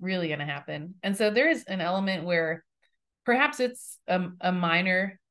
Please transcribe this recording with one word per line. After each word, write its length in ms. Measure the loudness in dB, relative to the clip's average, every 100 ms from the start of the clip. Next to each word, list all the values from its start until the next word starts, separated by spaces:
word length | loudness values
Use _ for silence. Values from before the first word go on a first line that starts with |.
really 280 | -4 -2 -2
gonna 180 | -2 -4
happen." 500 | -6 -8 -8 -10 -6
And 120 | -4 0
so 140 | 2
there 180 | 4 2
is 160 | 2
an 160 | -2 -4
element 440 | 0 0 0 -2
where 400 | 0 0 0 -2 -10 _ _ _ _ _
perhaps 360 | 0 2 2 0
it's 380 | -2 -4 -16 -10 -2
a, 200 | 0 -2 -2
a 100 | 0
minor 680 | 2 2 2 2 2 0 -6 _